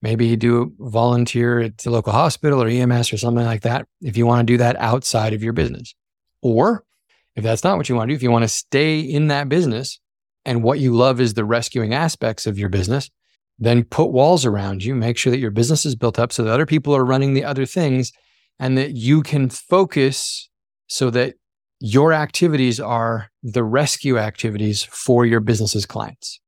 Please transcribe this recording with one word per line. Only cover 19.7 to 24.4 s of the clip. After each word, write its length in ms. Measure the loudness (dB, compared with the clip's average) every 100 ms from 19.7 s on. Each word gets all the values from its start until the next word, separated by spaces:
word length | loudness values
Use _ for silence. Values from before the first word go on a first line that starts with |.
| 2 2 2 0 0 -8 -10 -14 _ _ _ _
so 220 | -4 0
that 260 | 0 -2 -4 _ _ _ _
your 340 | 0 4 4
activities 680 | 4 0 0 0 2 0 0
are 500 | -4 -2 -2 -4 -6 _
the 220 | -6 -4
rescue 540 | 0 0 0 -2 0 0
activities 680 | -2 -4